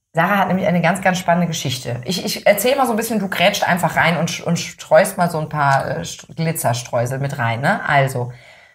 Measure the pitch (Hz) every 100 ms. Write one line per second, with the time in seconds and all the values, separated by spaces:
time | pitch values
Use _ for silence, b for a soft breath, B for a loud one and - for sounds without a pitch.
0 | _ 160 175 214 226 185 160 175 160 185
1 | 190 180 - 175 170 160 139 117 - 120
2 | - 180 214 - - 202 247 285 254 214
3 | 226 220 190 - 175 - - 175 160 139
4 | 156 165 165 - - 170 - - - 156
5 | 196 196 170 156 156 151 139 135 - 156
6 | 170 - - - 165 160 127 120 - 123
7 | 123 135 139 139 117 113 147 220 - 143
8 | 135 123 120 B B B B